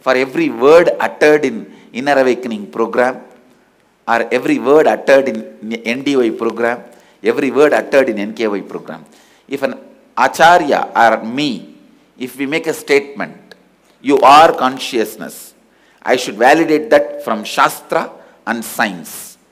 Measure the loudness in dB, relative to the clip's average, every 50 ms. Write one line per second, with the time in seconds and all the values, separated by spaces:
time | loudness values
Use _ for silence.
0 | _ 0 0 0 0 -2 -2 -4 -2 -2 -2 2 4 6 6 6 6 4 0 -2
1 | -4 -6 -2 2 4 4 4 4 2 -2 -4 -6 -12 -14 -20 -20 _ _ -12 -8
2 | -2 0 2 2 4 2 2 0 -4 -8 -8 -10 -10 -12 -6 -6 -6 -4 0 0
3 | 0 -2 -2 -6 -16 -20 -20 _ _ _ _ _ _ _ _ _ _ _ _ _
4 | _ -2 -2 -2 0 -2 -4 -4 0 -2 -2 -2 2 2 4 4 4 2 0 0
5 | 2 2 2 4 2 0 -6 -8 -10 -12 -18 -16 -12 -10 -10 -10 -6 -8 -8 -6
6 | -4 -2 0 0 0 0 -2 -2 -6 -6 -4 -2 -4 -4 -4 -4 -10 -20 -20 _
7 | _ _ _ _ -4 -2 -2 0 -2 -2 2 2 2 2 2 0 -2 0 0 2
8 | 2 2 -2 -6 -6 -8 -6 -4 -4 -4 -4 -6 -8 -10 -14 -16 -14 -14 -18 -20
9 | -20 _ _ _ _ _ _ _ _ _ -8 -6 -6 -6 -6 -8 -18 -20 -20 _
10 | _ _ _ -2 -2 -2 2 4 6 6 6 6 4 2 0 -2 -2 -4 0 2
11 | 4 4 2 0 -4 -8 -6 -4 -4 -4 -4 -8 -12 -18 -20 _ _ _ _ _
12 | _ _ _ _ -14 -14 -8 -8 -6 -4 -4 -4 -4 -4 -6 -6 -2 0 0 0
13 | 0 -2 -10 -10 -12 -12 -12 -20 _ _ -20 _ _ _ _ _ _ _ _ _
14 | -2 0 2 4 6 8 8 8 8 6 4 0 -2 -4 -4 -6 -10 -6 -4 -4
15 | -4 -4 -6 -14 -16 -16 -16 -18 -20 -20 _ _ _ _ _ _ _ _ _ _
16 | _ -2 -2 -2 -2 -8 -2 2 4 4 4 4 2 2 0 0 2 2 2 2
17 | 2 0 -8 -10 -6 -6 -6 -6 -6 -8 -2 0 0 0 0 -6 -10 -6 -4 -4
18 | -4 -6 -14 -20 -20 _ _ _ _ -8 -6 -6 -8 -10 -4 -4 -4 -4 -4 -10
19 | -14 -18 -18 -18 -18 -20 -20 _ _ _